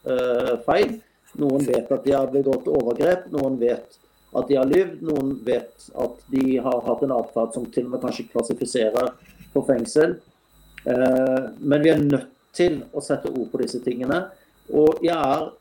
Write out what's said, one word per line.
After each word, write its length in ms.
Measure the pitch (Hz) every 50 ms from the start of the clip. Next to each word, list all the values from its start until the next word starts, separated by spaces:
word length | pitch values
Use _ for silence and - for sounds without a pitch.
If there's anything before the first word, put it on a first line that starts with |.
| _
eh, 520 | 135 131 127 127 127 120 120 127 131 120 117 -
feil. 300 | - 135 135 135 - 113 - _ _ _ _ _ _ -
Noen 300 | - 147 139 131 143 143
vet 260 | 123 123 117 113 -
at 140 | 139 127 -
de 80 | 139
har 140 | 139 135 135
begått 400 | 131 131 139 135 135 131 123 - -
overgrep, 640 | 151 143 117 117 120 117 147 170 180 180 - -
noen 260 | 143 147 135 135 131 123
vet 380 | 117 120 117 - - _ _ _ _ _ _ _ _ _
at 160 | - - 120 -
de 80 | 139
har 100 | 131 131
lyvd, 340 | 135 147 180 190 175 160 -
noen 340 | 165 160 151 139 135 135 139 127 113
vet 440 | 127 123 - - - _ _ - - -
at 240 | - - - - - - -
de 300 | 139 131 135 131 131 127
har 240 | 123 131 123 120
hatt 200 | 117 - - -
en 120 | 147 135 131
atferd 380 | 117 - - - 117 113 113 -
som 100 | 127 120
til 200 | - - 127 123
og 80 | 123 123
med 80 | 123
kanskje 260 | 123 123 117 - 117 -
klassifiserer 840 | - 120 113 - 135 - 123 120 - 123 110 107 107 123 127 123 - - - - - - - - -
for 80 | 139 127
fengsel. 540 | - 135 120 117 - - 151 156 170 180 - _ _ _ _ _ _ _ _ _ _ _ - -
Eh, 680 | 131 123 123 127 131 131 131 131 131 131 131 131 - - -
men 220 | - 139 143 147
vi 60 | 147 160
er 140 | 156 147
nødt 300 | 147 143 139 131 - - _ _ _ _
til 260 | - - 175 175 156 135 120
å 160 | - - 143
sette 260 | 139 - 147 - - -
ord 220 | - 127 110 -
på 60 | - 127
disse 220 | 123 113 - 123 -
tingene. 460 | 131 120 120 127 131 151 175 185 - - _ _ _ _ _ _ -
Og 300 | - 147 151 156 - -
jeg 100 | 175 165
er 380 | 170 160 143 135 135 156 156 - - _